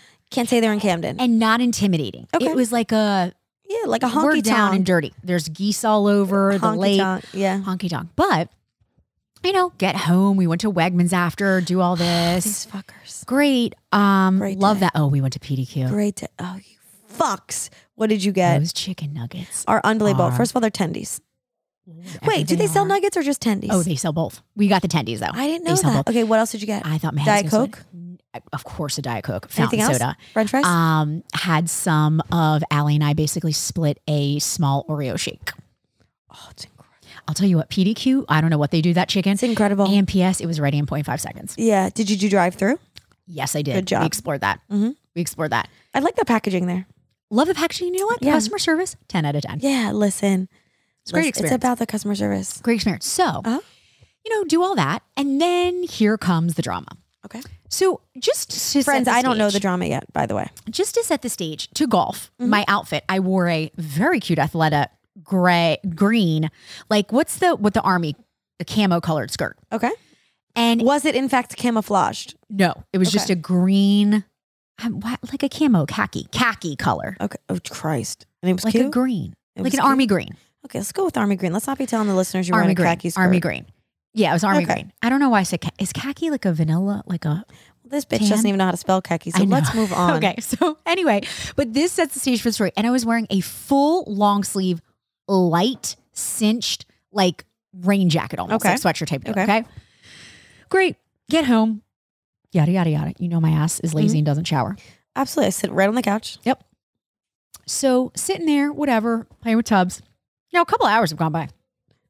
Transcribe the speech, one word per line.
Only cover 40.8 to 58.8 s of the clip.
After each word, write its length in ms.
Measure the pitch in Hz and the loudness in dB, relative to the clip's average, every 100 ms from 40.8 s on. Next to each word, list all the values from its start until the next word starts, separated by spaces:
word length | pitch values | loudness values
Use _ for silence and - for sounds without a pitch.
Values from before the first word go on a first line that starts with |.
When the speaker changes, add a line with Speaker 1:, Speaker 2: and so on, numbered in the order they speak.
| 147 | -2
Speaker 2:
point 200 | 143 143 | -4 -4
five 140 | 131 | -6
seconds. 340 | - - - - | -8 -12 -14 -2
Speaker 1:
Yeah. 320 | 226 202 190 | 2 4 2
Did 160 | - 202 | -2 -2
you 60 | 208 | 0
do 120 | 202 | 2
drive-through? 500 | 196 175 - 196 302 _ - _ _ - | 4 2 2 -2 -2 _ -20 _ _ -16
Speaker 2:
Yes, 300 | 160 135 151 | -8 -4 -2
I 60 | |
did. 120 | 147 | -2
Speaker 1:
Good 120 | 123 185 | -2 0
job. 140 | - | 0
Speaker 2:
We 40 | 160 | 0
explored 340 | - - 143 | -2 -6 -2
that. 180 | 98 - - | -2 -4 -4
Speaker 1:
Mm-hmm. 200 | 208 220 294 _ | -2 -2 -4 _
Speaker 2:
We 80 | 170 | -6
explored 300 | 165 - 156 | -6 -4 -2
that. 160 | 117 - _ _ | -2 -4 _ _
Speaker 1:
I 60 | 247 | -2
like 160 | 294 466 | -2 -2
the 80 | |
packaging 420 | 427 226 - 185 180 | 0 0 0 -2 -2
there. 200 | 180 185 _ _ _ - | -4 -8 _ _ _ -4
Speaker 2:
Love 180 | 214 320 | 0 0
the 60 | |
packaging. 400 | 349 330 - 349 | 0 -2 -4 -4
You 60 | 370 | -2
know 60 | 403 | -2
what? 160 | 480 | 0
Speaker 1:
Yeah. 100 | 262 | 2
Speaker 2:
Customer 260 | 294 214 415 | 2 0 -4
service, 380 | - 320 370 - _ | -2 0 -2 -8 _
ten 160 | 180 | -2
out 100 | 147 147 | -2 -2
of 60 | |
ten. 160 | - 156 | -4 -4
Speaker 1:
Yeah, 300 | 269 269 214 | -2 0 0
listen. 560 | 208 208 - 202 190 185 _ _ _ _ _ | 0 0 0 0 0 -2 _ _ _ _ _
Speaker 2:
It's 100 | - | -6
a 20 | |
great 60 | - | -2
Speaker 1:
Listen, 80 | 320 | 0
Speaker 2:
experience. 260 | - 156 | 0 0
Speaker 1:
it's 100 | 254 | 0
about 140 | 254 247 | 0 -2
the 80 | 226 | -4
customer 280 | 214 202 202 | -4 -4 -4
service. 440 | 208 196 190 - | -2 -4 -6 -6
Speaker 2:
Great 120 | - | -2
experience. 320 | 233 180 175 - | 0 0 -2 -4
So, 180 | - 269 175 | 0 0 0
Speaker 1:
Uh-huh. 160 | 208 254 - _ _ _ _ _ | -4 -4 -6 _ _ _ _ _
Speaker 2:
you 100 | 440 | -4
know, 100 | 440 | -4
do 160 | 349 320 | 0 2
all 120 | 370 | 2
that. 280 | 339 143 160 _ - | 0 0 -2 _ -4
And 240 | 277 277 | -2 0
then 440 | 349 349 359 359 | 2 2 0 -2
here 340 | 349 - 208 214 | -6 0 0 0
comes 360 | - 165 170 | 0 0 0
the 80 | 160 | -2
drama. 260 | 127 90 - - _ _ | -4 -6 -8 -20 _ _
Speaker 1:
Okay. 160 | 202 233 285 - - | -20 -18 -20 -20 -10
Speaker 2:
So 320 | - 381 - _ 262 | 0 0 0 _ -6
just 320 | 427 605 - | -2 -2 -4
to 80 | - | -6
set 260 | - 285 | -2 0